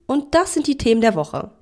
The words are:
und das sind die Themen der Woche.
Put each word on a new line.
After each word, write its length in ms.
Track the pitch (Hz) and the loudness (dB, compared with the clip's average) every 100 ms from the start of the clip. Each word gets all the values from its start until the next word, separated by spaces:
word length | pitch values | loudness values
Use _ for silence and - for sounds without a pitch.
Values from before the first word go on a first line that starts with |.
| - | -4
und 280 | 277 285 | -4 0
das 200 | 330 370 | 0 2
sind 120 | 320 294 | -2 -2
die 120 | 277 | 0
Themen 240 | 233 226 | 2 2
der 120 | 220 | 2
Woche. 360 | 185 147 - - - | 0 -4 -8 -10 -16